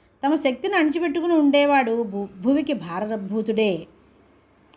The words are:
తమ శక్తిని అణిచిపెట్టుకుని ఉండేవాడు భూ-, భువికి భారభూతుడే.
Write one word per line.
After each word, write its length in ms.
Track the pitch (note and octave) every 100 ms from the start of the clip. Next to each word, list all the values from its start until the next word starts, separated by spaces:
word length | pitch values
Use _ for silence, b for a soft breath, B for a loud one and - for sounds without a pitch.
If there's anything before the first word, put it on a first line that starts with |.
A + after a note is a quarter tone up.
| b _ C4+
తమ 100 | D#4
శక్తిని 400 | C#4 B3+ G4 G4
అణిచిపెట్టుకుని 580 | D#4 E4 E4+ D4 E4+
ఉండేవాడు 680 | E4 C#4+ C#4+ C#4+ C#4 A#3 A3+
భూ-, 380 | A3 G3 G3 G3
భువికి 320 | G3 C#4+ D4
భారభూతుడే. 1120 | C4+ E3 E3+ G#3+ A3 G3 G#3+ A3 G#3+ G#3+ E3+ - _ _ _ _ _ _ _ _